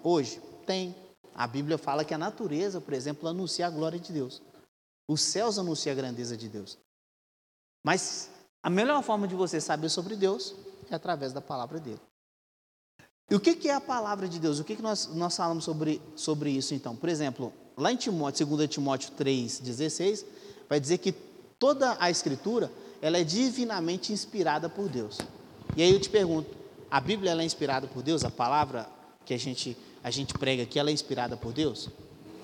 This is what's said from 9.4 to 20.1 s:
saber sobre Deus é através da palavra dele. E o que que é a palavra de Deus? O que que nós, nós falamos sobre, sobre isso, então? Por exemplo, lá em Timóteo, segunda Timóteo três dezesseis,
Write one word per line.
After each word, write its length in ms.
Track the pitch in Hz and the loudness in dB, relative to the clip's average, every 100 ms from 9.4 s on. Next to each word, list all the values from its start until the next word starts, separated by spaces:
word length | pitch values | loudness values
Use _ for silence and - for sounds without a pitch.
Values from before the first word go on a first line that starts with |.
| 175 160 | 0 0
saber 260 | 156 151 160 | 0 0 0
sobre 300 | 180 185 214 | 0 -2 2
Deus 360 | 190 226 - - - - - | 2 2 -4 -12 -18 -18 -8
é 60 | 165 | -6
através 360 | 180 156 135 | -4 -2 -4
da 80 | 139 | -6
palavra 400 | - 135 120 160 | -6 -6 -6 -8
dele. 220 | 139 107 - _ _ _ _ _ _ _ _ _ - _ _ | -10 -12 -16 _ _ _ _ _ _ _ _ _ -20 _ _
E 40 | 202 | 2
o 40 | |
que 160 | 330 339 | 4 2
que 140 | 294 | 2
é 40 | |
a 80 | 277 | 0
palavra 460 | 277 247 208 202 185 | 0 -2 0 -2 -4
de 120 | 170 | -2
Deus? 200 | 156 147 | 0 0
O 60 | 156 | -4
que 100 | 214 | -4
que 60 | |
nós, 260 | 220 208 - | -2 -2 -4
nós 280 | 160 175 185 | -2 -2 0
falamos 260 | 170 165 | 0 0
sobre, 380 | 160 151 156 151 - - | -2 -2 0 -2 -6 -6
sobre 360 | - 151 147 | -2 0 0
isso, 220 | 135 131 | 0 -2
então? 220 | 139 127 113 | -4 -6 -4
Por 120 | 165 | -2
exemplo, 460 | 156 143 123 120 - - - | 0 0 -2 -6 -8 -16 0
lá 140 | 170 | 2
em 40 | 247 | 2
Timóteo, 420 | 233 170 139 135 | 0 0 0 0
segunda 300 | 147 151 151 | 2 2 2
Timóteo 440 | 151 139 131 - | 2 0 0 -2
três 480 | - 135 135 117 - | 0 2 2 0 -4
dezesseis, 640 | 123 120 156 - 190 | -6 -2 -2 2 0